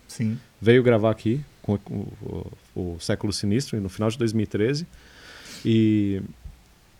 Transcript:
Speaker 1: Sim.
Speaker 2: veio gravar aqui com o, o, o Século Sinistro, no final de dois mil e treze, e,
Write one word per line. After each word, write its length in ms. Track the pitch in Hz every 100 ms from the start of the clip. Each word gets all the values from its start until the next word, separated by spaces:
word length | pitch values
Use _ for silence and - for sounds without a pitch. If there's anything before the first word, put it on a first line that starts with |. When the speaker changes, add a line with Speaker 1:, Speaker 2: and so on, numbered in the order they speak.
| -
Speaker 1:
Sim. 300 | - 110 120 - -
Speaker 2:
veio 200 | 107 123
gravar 280 | 120 110 110
aqui 300 | 107 110 135 143 -
com 140 | -
o, 380 | 101 - 101 - 101 101 92 87 - -
o, 60 | - 90
o 20 | 85
Século 320 | - 113 107
Sinistro, 440 | - 101 110 139 110
no 100 | 95
final 180 | - 110
de 80 | 120
dois 160 | 117
mil 120 | 107
e 20 | 104
treze, 400 | 101 110 147 175 - - - - - - -
e, 580 | 117 113 110 107 101 98 98 - - - _ _ _